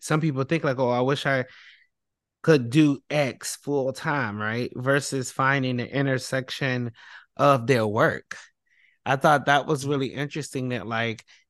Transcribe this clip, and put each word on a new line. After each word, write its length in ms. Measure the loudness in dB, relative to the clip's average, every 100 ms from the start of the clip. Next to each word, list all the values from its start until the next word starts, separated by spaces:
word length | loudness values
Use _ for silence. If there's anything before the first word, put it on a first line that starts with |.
some 200 | -2 0
people 240 | 0 -2
think, 200 | -2 -2
like, 140 | 0 0
"Oh, 120 | 0
I 100 | 2
wish 240 | 0 0 0
I 200 | -2 -2 -12 -20 -20 _ _ _ _ _ _
could 280 | 4 4 4
do 300 | 4 4 2 -2
X 480 | -2 0 -4 -10 -10
full 360 | -4 -2 -2
time," 440 | -4 -4 -2 -2 -4
right? 320 | -4 -4 -6 -4
Versus 560 | 0 0 0 -6 -4
finding 460 | -2 0 2 0 -4
the 120 | -4
intersection 1040 | -2 0 -2 -2 -6 -6 -6 -4 -2 -6 -10 -20 -20 -12 2
of 280 | 4 4 4
their 200 | 2 2
work. 500 | 2 0 0 -10 -18 -20 _ _ _ _ _ -2
I 100 | 2
thought 300 | 4 4 4
that 200 | 2 2
was 200 | -4 -2
really 220 | -2 -4
interesting 640 | -6 -8 -8 -8 -6 -6
that, 160 | -6 -4
like, 380 | -4 -4 -6 -14 _